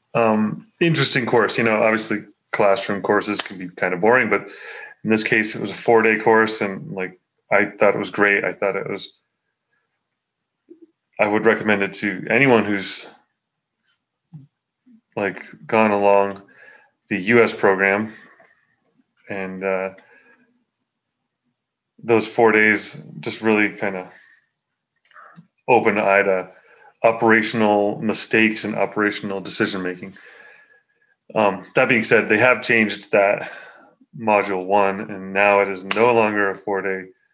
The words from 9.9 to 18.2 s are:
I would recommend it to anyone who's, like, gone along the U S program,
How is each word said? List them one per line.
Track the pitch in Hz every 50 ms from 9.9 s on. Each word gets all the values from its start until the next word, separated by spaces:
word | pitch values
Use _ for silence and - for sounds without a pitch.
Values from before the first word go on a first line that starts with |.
| _ _ _ _ _ _ _ _ _ _ _ _ _ _ _ _ 330 _ - _ _ _ _ _ _ -
I | 107
would | 104 107 107 107
recommend | 113 110 110 - 107 104 98
it | 98 95 95
to | - - 104 95 92 - -
anyone | 110 120 139 135 123 110 104
who's, | 104 101 98 92 95 - - - - - _ _ _ _ _ _ _ _ _ _ _ _ _ _ _ _ _ _ _ _ _ _ _ - 147 135 _ _ _ _ _ _ _ _ _ _ _ _ _ -
like, | 110 101 98 90 - - - - - -
gone | - 117 113 110 107
along | 101 101 101 101 101 101 98 101 98 95 - _ _ _ - - - - _ _ _ _ _ -
the | 107 95
U | 90 104 120 120
S | 113 107
program, | - - - 101 95 92 98 98 98 104 110 110 - -